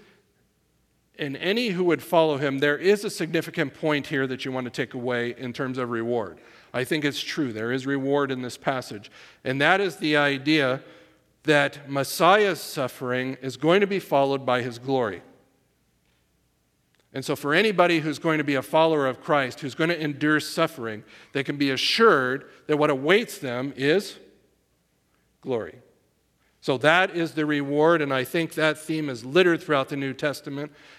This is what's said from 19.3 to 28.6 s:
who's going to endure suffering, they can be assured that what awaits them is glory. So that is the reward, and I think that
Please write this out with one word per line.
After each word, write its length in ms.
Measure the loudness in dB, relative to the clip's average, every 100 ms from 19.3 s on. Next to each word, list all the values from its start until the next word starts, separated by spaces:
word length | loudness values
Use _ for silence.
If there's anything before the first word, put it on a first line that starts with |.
| 0 0 -4
who's 120 | -8
going 160 | -2 -2
to 100 | 0
endure 400 | -4 -2 2 0
suffering, 640 | 0 -2 -2 -2 -10 -10 -14 -20 -10
they 120 | -6
can 140 | -4 -2
be 140 | 0
assured 800 | 0 0 4 6 6 2 -4 -8 -12 -2
that 100 | 2
what 140 | 2
awaits 480 | 2 4 2 2 -8
them 340 | -6 -4 -6 -2
is 420 | 2 2 0 -12 -20 _ _ _ _ _ _ _ _ _ _ _
glory. 380 | -6 -6 -6 -14 _ _ _ _ _ _ _ _
So 180 | -4 2
that 360 | 4 4 2 -2
is 160 | -4
the 140 | -2 -2
reward, 560 | -2 0 2 4 4
and 120 | 2
I 120 | -2 -2
think 300 | -2 -4
that 220 | 0